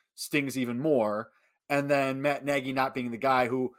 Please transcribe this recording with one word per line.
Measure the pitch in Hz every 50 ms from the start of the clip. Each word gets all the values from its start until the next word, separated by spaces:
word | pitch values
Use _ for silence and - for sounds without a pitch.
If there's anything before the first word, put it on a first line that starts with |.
| _ _ _
stings | - - - - 147 139 135 120
even | 135 123 120 120 120
more. | 147 160 147 123 107 104 104 107 113 - _ _ _ _ _ _ _ -
And | 143 143 143 143
then | 143 139 135 135 135 135
Matt | 139 147 139 139 135
Nagy | 143 143 139 127 135 131
not | 135 131 135 -
being | 135 123 120
the | 117
guy | 107 135 135 131 127 127
who, | 117 127 131 127 123 -